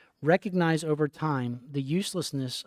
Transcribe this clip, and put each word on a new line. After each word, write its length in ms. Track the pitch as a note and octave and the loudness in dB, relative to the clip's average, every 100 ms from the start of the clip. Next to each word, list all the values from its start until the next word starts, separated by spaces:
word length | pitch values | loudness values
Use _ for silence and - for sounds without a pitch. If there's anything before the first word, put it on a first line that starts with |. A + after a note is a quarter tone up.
| _ - | _ -4
recognize 600 | C#3+ F#3 G#3 F3+ E3 D#3+ | 2 2 2 2 2 2
over 240 | D#3 D3 D3 | 2 0 0
time 540 | - D#3 C3+ A#2+ A#2+ B2 | 0 -2 0 -2 -6 -6
the 140 | C#3+ | -4
uselessness 800 | C3+ F3 G3+ F3+ C#3+ C#3 C3 - | 0 0 -2 -4 -4 -4 -4 -6